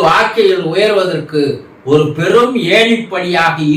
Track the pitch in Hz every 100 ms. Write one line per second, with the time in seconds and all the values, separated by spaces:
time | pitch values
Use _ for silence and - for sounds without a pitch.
0 | 165 165 226 233 196 185 160 180 214 208
1 | 180 156 143 151 139 - - - 131 151
2 | 151 151 180 226 247 247 170 208 226 226
3 | - 185 180 170 165 156 151